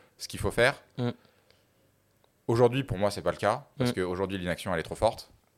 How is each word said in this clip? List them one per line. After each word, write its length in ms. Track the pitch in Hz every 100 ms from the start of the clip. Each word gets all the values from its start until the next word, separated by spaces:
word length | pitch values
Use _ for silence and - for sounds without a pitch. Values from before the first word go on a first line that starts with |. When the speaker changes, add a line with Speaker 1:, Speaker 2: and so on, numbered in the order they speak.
| _ _
Speaker 1:
ce 100 | -
qu'il 120 | -
faut 120 | 101
faire ? 300 | 104 123 - _ -
Speaker 2:
Mm. 120 | 120 - _ _ _ _ _ _ _ _ _ _ _ _ -
Speaker 1:
Aujourd'hui, 360 | 117 120 131
pour 140 | 131 92
moi, 140 | 101
c'est 100 | 98
pas 100 | 85
le 60 | 78
cas, 300 | 101 127 - -
parce 140 | 123
Speaker 2:
Mm. 40 | 107
Speaker 1:
qu'aujourd'hui, 420 | 90 92 95 95
l'inaction, 360 | 90 82 101
elle 60 | 85
est 40 |
trop 120 | - 82
forte, 360 | 110 - - _ _